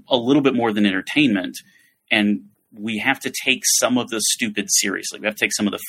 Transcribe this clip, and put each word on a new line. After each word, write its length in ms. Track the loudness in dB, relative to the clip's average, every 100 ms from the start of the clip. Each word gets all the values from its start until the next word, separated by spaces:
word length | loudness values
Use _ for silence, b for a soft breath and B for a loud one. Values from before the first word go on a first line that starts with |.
| 0
a 80 | 0
little 260 | 4 4
bit 140 | 4 2
more 160 | 0
than 140 | 2 2
entertainment, 720 | 0 -2 0 2 2 -2 -10 b b b b _
and 360 | 2 2 0 -4 _ _
we 280 | -10 -6 -4
have 200 | -4 -4
to 140 | -6 -4
take 200 | -2 0 0
some 320 | 2 2 2
of 100 | 0
the 120 | -2
stupid 460 | -2 -2 -2 -2 0
seriously. 500 | 0 0 -4 -6 -6
We 60 | -6
have 100 | -2
to 80 |
take 100 | -2
some 140 | 0 0
of 60 |
the 100 | -2